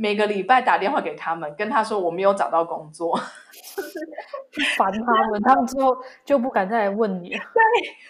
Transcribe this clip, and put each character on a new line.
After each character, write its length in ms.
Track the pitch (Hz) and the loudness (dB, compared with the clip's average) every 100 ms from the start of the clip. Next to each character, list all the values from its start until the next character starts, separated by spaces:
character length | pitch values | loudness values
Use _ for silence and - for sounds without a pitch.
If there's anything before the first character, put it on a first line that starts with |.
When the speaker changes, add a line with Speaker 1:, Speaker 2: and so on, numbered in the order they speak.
Speaker 1:
每 160 | 214 208 | -2 0
个 100 | 208 | 0
礼 160 | 202 | 0
拜 200 | 185 254 | 4 4
打 160 | - 170 | 4 2
电 120 | 196 | 2
话 80 | 285 | -2
给 160 | 165 | -4
他 220 | 151 160 170 | -6 -6 -6
们， 180 | 151 151 | -6 -6
跟 120 | 214 | -2
他 160 | 226 | 0
说 160 | 208 208 | 0 -2
我 100 | 175 | -2
没 120 | 170 | 2
有 100 | 196 | 2
找 180 | 196 - | 2 2
到 140 | 165 | 0
工 260 | 165 160 156 | 0 -4 -12
作。 300 | - 165 - | -6 -4 -2
<laughs> 1300 | - - - - - - - 320 311 - - 539 - | -6 -14 -20 -20 -16 -12 -10 -10 -12 -14 -14 -14 -12
Speaker 2:
去 120 | 294 277 - | -4 -2 0
烦 120 | 196 | 0
他 380 | 214 240 220 220 | 0 0 2 2
们， 120 | 208 | 2
他 120 | 247 | 4
们 120 | 269 240 | 4 2
之 120 | 269 | 0
后 160 | 269 247 - - | 0 0 -6 -12
就 140 | - 285 | 0 0
不 100 | 254 | 2
敢 180 | 220 190 | 0 0
再 180 | 233 | 0
来 60 | 202 | 0
问 320 | 208 214 185 | 0 0 -2
你 120 | 175 | -6
了。 40 | 214 | -10
Speaker 1:
对， 520 | - 453 453 453 - - | -2 4 4 4 -2 -12